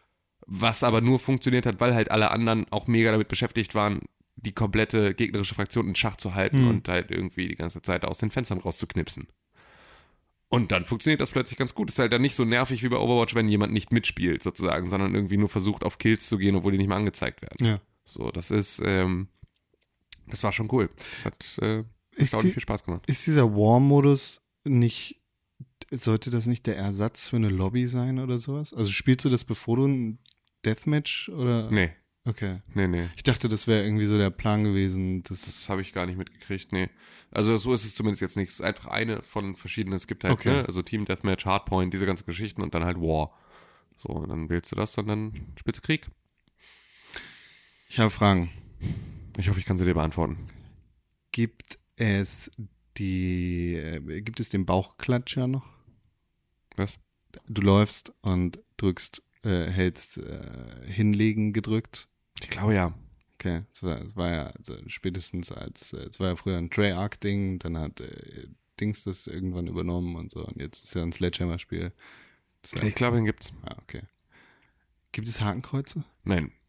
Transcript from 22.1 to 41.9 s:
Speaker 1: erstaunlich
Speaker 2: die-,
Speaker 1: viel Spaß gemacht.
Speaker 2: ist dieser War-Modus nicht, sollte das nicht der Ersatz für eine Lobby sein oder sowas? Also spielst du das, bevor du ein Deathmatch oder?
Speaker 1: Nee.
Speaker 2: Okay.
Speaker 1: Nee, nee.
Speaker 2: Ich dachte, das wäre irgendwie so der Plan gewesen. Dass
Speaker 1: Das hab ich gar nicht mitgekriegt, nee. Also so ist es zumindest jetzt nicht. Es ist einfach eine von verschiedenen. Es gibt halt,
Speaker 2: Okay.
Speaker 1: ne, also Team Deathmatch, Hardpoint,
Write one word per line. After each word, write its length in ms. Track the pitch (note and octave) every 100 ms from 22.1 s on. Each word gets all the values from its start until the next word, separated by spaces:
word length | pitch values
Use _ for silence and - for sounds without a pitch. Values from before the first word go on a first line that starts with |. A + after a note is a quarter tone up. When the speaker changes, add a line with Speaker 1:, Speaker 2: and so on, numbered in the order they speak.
| -
Speaker 1:
erstaunlich 300 | C3+ A2+ F3+
Speaker 2:
die-, 20 |
Speaker 1:
viel 80 | -
Spaß 220 | - G#2
gemacht. 180 | - F2 -
Speaker 2:
ist 200 | C3+ -
dieser 280 | D3+ A#2+
War-Modus 840 | G#2 G#2+ A#2+ C#3 C#3+ C#3 C#3 - - _ _
nicht, 560 | - B2+ A#2+ - - - _ _ _ _ - _ -
sollte 400 | C3 A#2 A2 C3
das 160 | A#2+ A2+
nicht 200 | A#2+ -
der 120 | G#2+
Ersatz 500 | G2+ G2 G#2+ - -
für 80 | B2
eine 140 | G#2+
Lobby 360 | F#2+ F#2+ A#2+ B2
sein 320 | B2+ B2 C3
oder 200 | B2+ B2
sowas? 340 | A#2 C#3+ D3+
Also 180 | - G#2+
spielst 360 | - - C3 D3
du 20 |
das, 160 | A#2+
bevor 320 | - A2+ - A#2
du 100 | C#3
ein 320 | C3+ A#2 A2 - - _ _
Deathmatch 640 | - A2 - D3+ C#3+ - -
oder? 420 | F3 B2 A#2 A2
Speaker 1:
Nee. 200 | G#2+ F2 - _ _ -
Speaker 2:
Okay. 320 | A2 G2+ F#2 -
Speaker 1:
Nee, 140 | G#2 F#2+
nee. 180 | F2 E2+ -
Speaker 2:
Ich 60 |
dachte, 260 | - A#2+ A#2+
das 180 | G#2+ -
wäre 160 | A2 G2+
irgendwie 180 | G#2+
so 140 | G#2 G#2
der 100 | G2
Plan 340 | - A2 G#2+
gewesen. 600 | G#2 G2 G2 F#2 F#2 F#2
Dass 240 | F2 F#2 -
Speaker 1:
Das 220 | - -
hab 80 | G2
ich 160 | F#2+
gar 100 | -
nicht 140 | F2+ F#2
mitgekriegt, 540 | F#2+ - - G2 -
nee. 180 | F#2 F#2 - - - _
Also 260 | - G#2+ A2+
so 160 | A#2
ist 140 | B2 -
es 80 |
zumindest 260 | - G#2+ G2+
jetzt 160 | F#2+ -
nicht. 120 | F#2
Es 60 | -
ist 40 |
einfach 260 | F2+ - -
eine 340 | - A2+ G#2+
von 340 | - - G2 F#2+
verschiedenen. 400 | F#2+ - F#2+ F#2+
Es 100 | -
gibt 180 | G#2+
halt, 100 | F#2
Speaker 2:
Okay. 160 | G2 -
Speaker 1:
ne, 160 | C#3 B2+
also 160 | F2+
Team 240 | F2 G#2+ G#2
Deathmatch, 400 | F#2+ G2+ F#2+ -
Hardpoint, 480 | F#2+ - F#2+ F#2